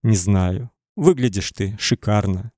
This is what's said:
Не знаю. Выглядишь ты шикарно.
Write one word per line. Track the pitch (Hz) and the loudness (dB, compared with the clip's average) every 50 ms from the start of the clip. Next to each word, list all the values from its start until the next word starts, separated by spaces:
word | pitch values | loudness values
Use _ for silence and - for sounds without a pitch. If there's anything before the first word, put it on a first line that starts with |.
| - | 2
Не | 117 110 | 2 2
знаю. | 95 87 98 101 95 92 90 92 - 123 117 _ _ _ _ _ | 2 2 2 2 2 2 2 0 -4 -6 -10 _ _ _ _ _
Выглядишь | - 143 170 185 135 123 123 95 101 92 - - | 2 2 4 4 4 0 0 0 -2 -6 -6 -6
ты | - 98 95 107 104 | -4 -6 -6 -4 -4
шикарно. | - - 120 - - 107 104 104 98 95 92 90 98 117 _ | -2 -2 -2 -2 0 0 0 2 2 0 -2 -4 -6 -10 _